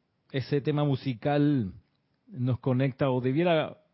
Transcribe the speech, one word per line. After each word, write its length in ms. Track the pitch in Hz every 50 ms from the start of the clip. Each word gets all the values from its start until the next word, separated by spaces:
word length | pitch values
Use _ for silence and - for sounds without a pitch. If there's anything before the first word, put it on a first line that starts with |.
| _ _ _ _ _ _
ese 300 | - 139 123 - 147 143
tema 240 | - 151 147 147 147
musical 880 | 147 135 123 - 139 123 107 - 147 143 147 143 147 147 131 107 90 73 - - _ _ _ _ _ _ _ _
nos 320 | - 202 127 123 127 123 -
conecta 500 | - 135 127 127 135 139 123 - 151 135
o 140 | 127 127 120
debiera 560 | 131 131 156 175 180 165 156 139 90 - - _ _